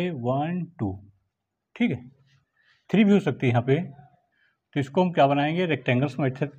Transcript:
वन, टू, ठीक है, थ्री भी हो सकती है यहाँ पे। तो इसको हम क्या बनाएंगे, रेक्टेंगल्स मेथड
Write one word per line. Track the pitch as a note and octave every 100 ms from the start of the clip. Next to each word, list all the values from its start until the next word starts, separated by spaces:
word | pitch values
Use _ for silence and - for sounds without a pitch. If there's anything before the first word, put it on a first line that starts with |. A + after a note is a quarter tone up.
| F3 C#3+
वन, | A#2+ C3+ D#3 F3+ E3 -
टू, | G2+ F#2+ - _ _ _ _ _ _ -
ठीक | A#3
है, | B2+ - _ _ _ _ _ _ _ -
थ्री | F#3+
भी | G3+
हो | G3+
सकती | D#3 B2 C3
है |
यहाँ | A#2+
पे। | B2+ D3 F#3 - - _ _ _ _ _ _ D3
तो |
इसको | C3+ F#3
हम | F#3
क्या | E3 C#3
बनाएंगे, | C#3+ D3 E3 F3
रेक्टेंगल्स | D3 - B2 C#3+ -
मेथड | C3+ C3 C#3+